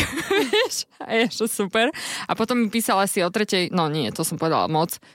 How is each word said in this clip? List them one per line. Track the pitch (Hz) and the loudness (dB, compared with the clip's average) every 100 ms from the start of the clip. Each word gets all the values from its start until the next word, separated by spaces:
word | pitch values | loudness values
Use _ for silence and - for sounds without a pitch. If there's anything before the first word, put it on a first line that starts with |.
| - 277 | -2 -4
<laughs> | - 392 254 | 0 0 2
Vieš? | 427 494 - - - | 2 0 -2 -8 -14
A | - | -2
ja, | 226 240 | 0 0
že | - 226 | 0 -4
super. | - 196 220 240 - - - | -2 0 2 2 0 -8 -8
A | - | -4
potom | 185 226 247 | -2 0 0
mi | 214 | 0
písal | 226 220 196 | 0 2 2
asi | 196 202 | 2 2
o | 180 | 0
tretej, | 208 208 190 175 | 0 0 0 0
no | 180 156 | 0 0
nie, | 151 110 | 0 -2
to | - | -2
som | 160 156 | -4 -2
povedala | 160 127 90 | 0 2 2
moc, | 156 170 - - | 2 0 -4 -14